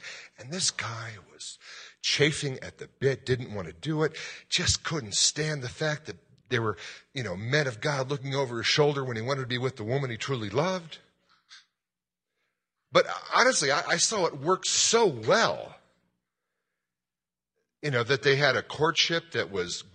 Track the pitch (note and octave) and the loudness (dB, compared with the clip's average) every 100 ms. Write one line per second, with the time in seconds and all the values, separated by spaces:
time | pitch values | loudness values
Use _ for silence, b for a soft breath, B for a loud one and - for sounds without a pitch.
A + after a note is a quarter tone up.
0 | B B B - A#2+ F3+ D3 - A2+ A2+ | B B B -18 -12 -2 -2 -2 -6 -8
1 | A2+ G#2+ - - - - B B B B | -10 -14 -20 -18 -16 -16 B B B B
2 | - - D3 D3+ C#3+ C3 - - - _ | -2 2 2 2 -6 -8 -12 -14 -16 _
3 | C3+ C3 - B2+ B2 G#3 E3 - D3+ D#3 | 0 0 -2 -2 -2 -8 -8 -8 -4 0
4 | D#3 B B B B - E3+ - - D#3+ | 0 B B B B 0 2 0 -2 -4
5 | G#2 - - D3+ D#3 D3 B2 - D#3 D3+ | -2 2 2 2 -2 -4 -6 -4 -2 -2
6 | - F#2+ _ _ _ A#2+ A2 - B B | -6 -14 _ _ _ 0 0 -2 B B
7 | B C3+ G#2+ F2+ A2+ D3 C3+ G#2+ D3+ C#3 | B -8 -6 -6 0 2 2 -2 -2 -2
8 | C3 C#3+ C3+ C3+ C3 A#2 A2 - D3 C#3 | -2 -4 -2 -2 -2 -2 2 4 4 4
9 | B2+ A2 A#2 C#3 A#2+ B2 B2+ A#2 G#2+ C#3 | -2 -4 -2 -2 -2 -2 -2 -2 -2 -2
10 | C3 A2 - C3 G#2 A2+ F3+ F#3 E3 - | -2 -4 -4 -4 -2 0 0 -2 -8 -18
11 | _ _ _ B B B B _ _ _ | _ _ _ B B B B _ _ _
12 | _ _ _ _ _ _ _ _ _ B2+ | _ _ _ _ _ _ _ _ _ 2
13 | - F2 - E3 A#3+ A3 C#3+ D3+ - E3 | 4 -2 0 4 4 4 2 2 2 2
14 | - G#3+ E3 C#3+ D3 F#3 - - - A3+ | 2 2 0 0 0 0 0 2 4 4
15 | G#3+ A#2+ A2+ G#3 F3 C2 A1 - _ _ | 4 2 2 4 4 0 -8 -16 _ _
16 | _ _ _ _ _ _ _ _ _ _ | _ _ _ _ _ _ _ _ _ _
17 | _ _ _ _ _ _ _ _ D3+ B2 | _ _ _ _ _ _ _ _ 0 0
18 | A#2 C3+ C#3 C#3 C#3+ A2+ - - D#3 D#3 | 2 4 4 6 4 4 -2 0 2 2
19 | - E3 - A#2 F2 F#2+ F2 - - | 2 0 -2 -4 -2 -2 -4 -6 -10